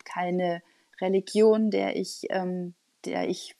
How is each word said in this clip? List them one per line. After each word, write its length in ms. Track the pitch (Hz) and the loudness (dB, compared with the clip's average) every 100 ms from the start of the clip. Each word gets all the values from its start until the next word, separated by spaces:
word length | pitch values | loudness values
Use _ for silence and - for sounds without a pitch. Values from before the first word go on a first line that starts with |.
keine 580 | - - 180 180 180 170 - _ _ - | -10 -6 -2 0 0 -2 -8 _ _ -6
Religion, 720 | 185 190 190 208 220 220 214 | 0 0 2 6 6 6 2
der 260 | 196 196 - | 0 0 -2
ich, 300 | 185 - - | -6 -8 -4
ähm, 440 | 190 185 180 180 - _ _ | -4 -2 -4 -8 -12 _ _
der 240 | - - - | -6 -4 -4
ich 260 | 185 - - | -4 -10 -16